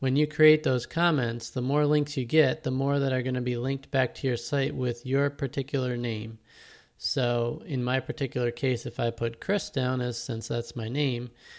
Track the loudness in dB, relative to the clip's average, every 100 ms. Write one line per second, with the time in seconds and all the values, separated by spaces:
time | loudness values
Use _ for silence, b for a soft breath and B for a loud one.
0 | 0 2 0 6 8 8 4 0 0 0
1 | 2 2 0 -4 -6 -4 0 2 4 2
2 | 2 -2 2 4 4 2 -2 0 0 0
3 | 0 0 0 -2 -2 -2 -2 -4 -2 0
4 | 0 -2 -2 -2 -2 0 0 -2 -2 -4
5 | 0 2 0 -2 -4 -4 -2 -2 -2 -2
6 | -2 -4 -6 -12 B B B B B _
7 | -4 0 0 0 0 -4 -4 -2 0 0
8 | -2 -4 -4 0 -2 0 0 0 -4 -2
9 | -2 -2 -4 -4 -2 -2 -2 -2 0 0
10 | -2 -4 -6 -6 -4 -4 -4 -6 -4 0
11 | 0 -2 -6 B B